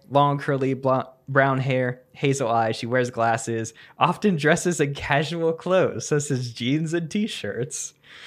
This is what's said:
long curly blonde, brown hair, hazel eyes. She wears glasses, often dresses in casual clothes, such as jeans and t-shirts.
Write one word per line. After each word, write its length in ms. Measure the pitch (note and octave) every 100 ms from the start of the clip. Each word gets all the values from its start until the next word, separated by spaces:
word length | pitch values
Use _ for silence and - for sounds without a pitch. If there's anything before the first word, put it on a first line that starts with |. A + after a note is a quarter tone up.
| -
long 300 | C3+ C#3+ C#3+
curly 340 | C#3+ C3+ C3+
blonde, 340 | B2+ C3 C3 - - -
brown 300 | C#3 C3+ C3
hair, 420 | B2+ C3 B2 B2 -
hazel 360 | - C#3+ C3+ A#2
eyes. 280 | A#2 A2+ A2+
She 100 | A#2
wears 240 | B2+ B2
glasses, 640 | A#2+ A2+ A2+ - A2+ A2+ - - -
often 380 | C#3 F3+ G#3+ E3
dresses 440 | D3+ E3+ F3+ D#3
in 140 | C#3+
casual 580 | C#3 - C#3+ D3+ E3+ E3
clothes, 560 | E3 F3+ F#3 B2+ G#2 -
such 220 | D3+ D3
as 200 | B2+ B2
jeans 440 | - A#2+ D3+ D#3+
and 160 | E3+ D#3+
t-shirts. 840 | G#3+ G#3+ - G2+ - D3+ - - - - -